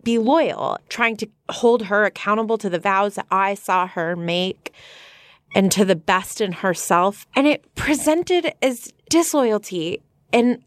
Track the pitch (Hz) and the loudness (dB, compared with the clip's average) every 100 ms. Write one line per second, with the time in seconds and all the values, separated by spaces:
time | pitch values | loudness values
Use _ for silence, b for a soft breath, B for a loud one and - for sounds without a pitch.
0 | 233 233 220 302 190 - - - - - | -2 0 2 2 2 -2 -6 -6 -8 -2
1 | 233 220 226 _ - - 233 240 196 202 | -2 -2 -10 _ -12 0 2 2 2 0
2 | 202 - 202 214 226 226 202 175 196 190 | 0 0 -2 -2 0 -2 -2 -2 0 0
3 | 208 - - 190 196 202 - 185 185 - | 0 -4 -4 0 0 -2 -2 0 0 -2
4 | 165 175 170 175 185 - - B B B | -4 -4 -2 -2 -2 -6 -14 B B B
5 | B B B B _ - 196 190 196 170 | B B B B _ 0 2 2 2 0
6 | - 185 190 - 202 165 190 170 - 175 | 0 0 -2 -6 -6 -2 -2 -2 0 2
7 | 190 196 - - 285 294 _ - - 294 | 2 -2 -6 0 2 0 _ -8 -2 0
8 | 302 320 - 359 320 - 262 247 - _ | 0 0 2 0 0 -2 -2 -2 -10 _
9 | - 330 330 302 240 208 208 180 160 - | 0 0 2 2 2 0 -2 -6 -6 -8
10 | _ _ _ 240 240 240 | _ _ _ 2 4 2